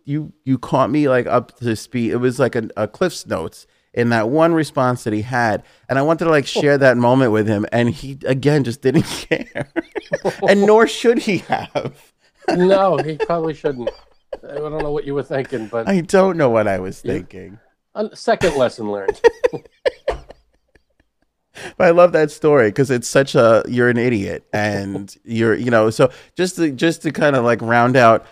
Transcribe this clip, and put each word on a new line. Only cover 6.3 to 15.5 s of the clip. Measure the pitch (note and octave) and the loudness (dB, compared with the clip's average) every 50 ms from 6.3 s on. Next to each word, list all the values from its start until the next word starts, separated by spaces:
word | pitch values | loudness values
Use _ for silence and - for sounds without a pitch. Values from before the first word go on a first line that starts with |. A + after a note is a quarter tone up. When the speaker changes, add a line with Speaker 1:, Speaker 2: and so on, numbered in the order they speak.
Speaker 1:
like, | D#3 D3 C3 | 2 0 0
share | - - D#3+ D#3 C#3+ C#3+ C#3 | -2 -2 0 2 2 2 4
that | C#3 C3 A#2+ | 4 4 4
moment | A#2+ A#2+ A#2+ B2+ C3+ C3 A#2 | 4 4 4 4 4 4 2
with | G#2 G#2+ G#2 | 2 2 2
him, | G#2+ G#2 G2+ G#2 - | 0 0 -2 -2 -2
and | - A#2+ A#2+ A#2+ | 0 0 0 0
he, | - - C3 C3+ C#3 C#3 - | -2 -6 -10 -16 -14 -6 -4
again, | - C3 C3+ A#2 D3 D3+ D3 B2+ | -4 -2 0 2 2 2 2 0
just | A#2+ A#2 - | -2 -4 -2
didn't | - C3 B2+ D#3+ - | 0 0 2 2 0
<laughs> | - - - - - | -2 -6 -12 -8 -6
care, | E3 - - - - - C3 - - E4 - - - G#4 - - - - - F#3 - - G3+ F3+ | -6 -6 -6 -8 -10 -10 -10 -8 -8 -10 -10 -8 -10 -14 -10 -8 -8 -6 -4 -6 -6 -2 0 2
and | G3+ G3+ G3 | 2 4 4
nor | G#3 G#3+ A3+ A3+ | 4 6 4 4
should | - - - - A#3 A#3+ - | 2 0 0 0 2 2 2
he | - A3 F#3 D3 - - | 0 -2 -4 -4 -4 -4
have. | - - - - - D3 - C3+ - _ _ _ _ | -6 -6 -6 -6 -8 -8 -8 -8 -12 _ _ _ _
<laughs> | _ _ _ _ _ - - | _ _ _ _ _ -6 -4
Speaker 2:
No, | E3 F3 F3+ F#3 G3 F#3+ G3 F#3+ D#3+ | 0 2 4 4 4 4 4 2 0
he | C3+ C3+ D#3 D#3 | 0 -2 -4 -6
probably | D3 - - E3+ E3+ D#3+ D#3+ D3+ | -6 -4 -4 -4 -4 -4 -6 -6
shouldn't. | - - D3+ C3+ B2 A#2 A2+ - - _ _ _ _ _ _ - - - | -4 -4 -6 -4 -6 -8 -8 -10 -12 _ _ _ _ _ _ -18 -18 -16
I | - C#3+ | -14 -12
don't | D3 D3+ D3+ D3+ D#3 D3 | -10 -10 -8 -8 -6 -6
know | D3 | -6
what | D3 D3+ - | -6 -6 -6
you | C#3 C#3 | -6 -6
were | C#3+ B2+ | -6 -6
thinking, | - D#3 C3+ B2 - | -6 -6 -6 -6 -6